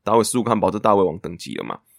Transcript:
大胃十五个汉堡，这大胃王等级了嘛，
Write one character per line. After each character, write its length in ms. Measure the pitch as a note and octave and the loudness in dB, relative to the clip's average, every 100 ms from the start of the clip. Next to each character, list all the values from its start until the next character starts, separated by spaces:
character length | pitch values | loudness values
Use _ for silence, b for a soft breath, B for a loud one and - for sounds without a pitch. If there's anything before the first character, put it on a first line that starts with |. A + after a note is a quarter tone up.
大 120 | G2+ A2+ | 0 2
胃 80 | |
十 140 | G#2+ B2 | 2 0
五 60 | |
个 60 | A#2 | 0
汉 100 | G#2+ | 2
堡， 100 | F#2+ | 0
这 80 | G#2 | 0
大 160 | A2 | 2
胃 100 | G2+ | 4
王 140 | F2+ D#2+ | 2 -2
等 180 | D#2+ E2+ | -10 -12
级 200 | B1+ G1+ | -12 -10
了 80 | |
嘛， 160 | A1 - _ | -10 -12 _